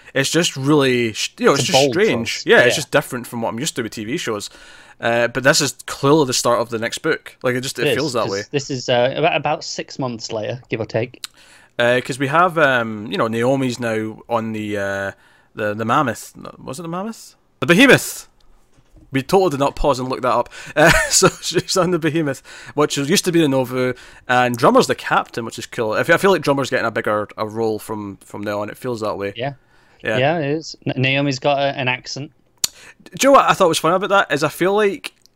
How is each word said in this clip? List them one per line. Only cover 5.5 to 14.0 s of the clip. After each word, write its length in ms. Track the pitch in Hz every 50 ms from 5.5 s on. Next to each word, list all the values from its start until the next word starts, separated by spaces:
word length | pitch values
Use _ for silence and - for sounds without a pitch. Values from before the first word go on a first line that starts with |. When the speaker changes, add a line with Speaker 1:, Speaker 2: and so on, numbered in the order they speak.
| 160 -
Speaker 1:
is 120 | 147 131 - - -
clearly 400 | - - - - 139 151 160 143
the 80 | 127 120
start 260 | - - 123 117 107
of 120 | 117 117
the 80 | 117 110
next 180 | 113 117 -
book. 400 | - - 160 147 - - - - _ -
Like, 120 | 127 123
it 60 | 127
just, 160 | 127 131 - -
it 60 | 117
Speaker 2:
It 40 | 147
is, 40 | 120
Speaker 1:
feels 180 | 117 147 151 120
that 100 | 113 101
Speaker 2:
'cause 80 | 90
Speaker 1:
way. 100 | 98 101 101 -
Speaker 2:
this 180 | - 139 135 -
is, 180 | 143 127 - -
uh, 240 | 127 120 120 135 -
about, 200 | 143 147 170 160
about 260 | 156 139 147 156 165 -
six 340 | - - - 160 - - -
months 320 | 139 123 120 104 - -
later, 300 | 117 107 107 113 117 127 -
give 140 | - 131 113
or 40 | 107
take. 380 | - - 113 104 - - - - - _ _ - - - - - _ _ -
Speaker 1:
Uh, 220 | 120 120 123 127 123
'cause 140 | - 135 127
we 80 | 143
have, 300 | 123 143 165 180 185 156
um, 500 | 165 151 135 131 120 113 113 110 104 101 131
you 80 | 185
know, 100 | 185 123 113
Naomi's 500 | 113 117 117 127 139 135 135 127 117 123
now 440 | 120 117 110 110